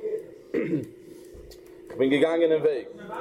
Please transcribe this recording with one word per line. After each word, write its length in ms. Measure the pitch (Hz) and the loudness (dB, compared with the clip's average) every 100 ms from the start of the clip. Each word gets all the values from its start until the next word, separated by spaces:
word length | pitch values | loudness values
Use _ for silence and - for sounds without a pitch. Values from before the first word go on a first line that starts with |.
| - - - - - - - 151 - - - - - - - - - - - | -6 -6 -8 -16 -6 -2 0 -2 -4 -12 -20 -20 -18 -20 -20 -20 -20 -20 -8
איך 80 | - | 0
בין 120 | 135 | 2
געגאנגען 420 | 139 160 165 165 | 4 4 4 4
אין 100 | 156 | 4
דעם 0 | |
וועג. 240 | 151 135 - - - 220 | 2 0 -4 -12 -12 -2